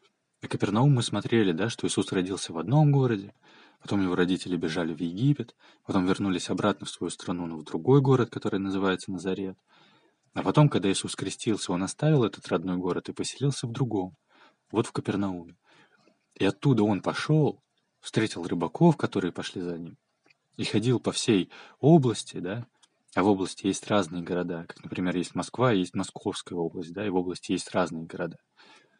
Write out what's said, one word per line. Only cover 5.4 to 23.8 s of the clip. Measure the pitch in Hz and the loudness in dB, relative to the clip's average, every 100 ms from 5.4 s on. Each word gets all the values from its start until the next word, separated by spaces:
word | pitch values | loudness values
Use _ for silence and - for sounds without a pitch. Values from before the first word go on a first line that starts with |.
| 120 _ _ _ - | -4 _ _ _ -4
потом | 95 92 | 0 0
вернулись | 92 101 87 - | 0 0 -2 -4
обратно | 92 104 - - | 0 0 0 -8
в | |
свою | - 87 | -8 -8
страну, | - - 87 85 | -8 -8 -6 -6
но | 80 | -10
в | |
другой | 78 82 98 139 | -8 -4 4 6
город, | 135 123 110 | 6 2 2
который | - 107 98 | -2 -4 -2
называется | 98 95 95 92 - | -2 0 0 -2 -4
Назарет. | 92 95 95 95 95 _ _ _ _ _ _ _ | -6 -4 -4 -6 -10 _ _ _ _ _ _ _
А | - | -6
потом, | 95 151 151 | 2 6 6
когда | 98 98 | 4 0
Иисус | 95 95 - | 0 -4 -6
крестился, | 98 - 120 98 - | -8 -4 -2 -2 -2
он | 90 | -2
оставил | 95 - 151 147 104 | -2 0 4 4 2
этот | - - | -2 -4
родной | 90 90 90 | -4 -2 -2
город | 90 85 - | -2 -4 -6
и | |
поселился | - - - 139 135 117 | -6 -8 -2 -4 -2 -8
в | |
другом, | 120 123 104 92 - _ _ - _ - | -4 -2 -2 -4 -10 _ _ -20 _ -4
вот | 107 - | -2 -2
в | |
Капернауме. | - - 98 101 90 85 - _ _ _ _ _ _ _ - | -4 -4 -2 -4 -6 -12 -20 _ _ _ _ _ _ _ -2
И | |
оттуда | 95 - 143 113 | 0 2 2 4
он | 104 92 | 4 2
пошёл, | 85 - - 156 131 - _ _ _ _ | -2 -4 2 4 4 0 _ _ _ _
встретил | - 175 - - | -4 0 0 -2
рыбаков, | 85 87 82 - 170 - | -4 -2 -2 6 6 6
которые | - 101 90 | 0 0 -2
пошли | - - 101 | -4 -10 -8
за | 87 85 | -6 -8
ним, | 85 - _ _ _ _ _ - | -10 -16 _ _ _ _ _ -8
и | - | -2
ходил | 107 117 113 | 0 2 0
по | 95 | 0
всей | - - 98 82 - - - | -2 2 2 2 -8 -20 0
области, | 143 170 127 104 - 92 | 6 6 6 -2 -8 -8
да, | 90 117 117 _ _ _ _ - | -8 -8 -10 _ _ _ _ 0
а | |
в | 98 | 2
области | 95 87 - 98 | 2 0 -2 -2
есть | 92 | -2